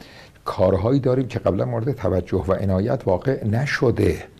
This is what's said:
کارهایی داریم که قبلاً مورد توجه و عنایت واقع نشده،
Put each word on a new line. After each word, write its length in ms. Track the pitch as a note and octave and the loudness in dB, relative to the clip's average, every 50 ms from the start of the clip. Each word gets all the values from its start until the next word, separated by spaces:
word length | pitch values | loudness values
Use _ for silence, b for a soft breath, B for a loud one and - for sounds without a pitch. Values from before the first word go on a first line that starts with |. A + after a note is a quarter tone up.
| B B B B B B B - - | B B B B B B B -12 -10
کارهایی 560 | - - - F#2 F#2+ F#2+ F2 G2 A#2 C#3 C#3+ | -8 0 2 4 4 4 4 2 2 2 2
داریم 280 | A#2+ C3 B2+ C3 C3 G#2+ | 2 2 0 0 0 -2
که 100 | - - | -6 -2
قبلاً 260 | - G2 F2+ G#2 B2+ | 0 0 0 0 -2
مورد 280 | B2+ A#2+ A#2 A2+ C#3+ | -2 -2 -4 -4 -4
توجه 520 | - - - F#2 F#2 F2+ F2 - G2 F2+ D2+ F2+ | -4 -2 -2 0 0 0 0 -2 -2 -2 0 0
و 40 | |
عنایت 500 | F#2 F2 G2+ G2 F#2 F#2 G#2 A#2+ C3+ A#2+ - | 0 0 0 0 0 0 0 0 -2 -2 0
واقع 380 | G2 F2+ F2 - C3 C3+ - A#2 | 0 0 0 0 -2 -2 -2 -2
نشده، 800 | G#2+ G#2+ A#2+ C#3+ C#3 - - C#3 A#2+ F#2+ - G2 F2+ E2 - - - B | -2 -2 -2 -2 -2 -2 0 0 0 2 2 2 0 0 -2 -8 -16 B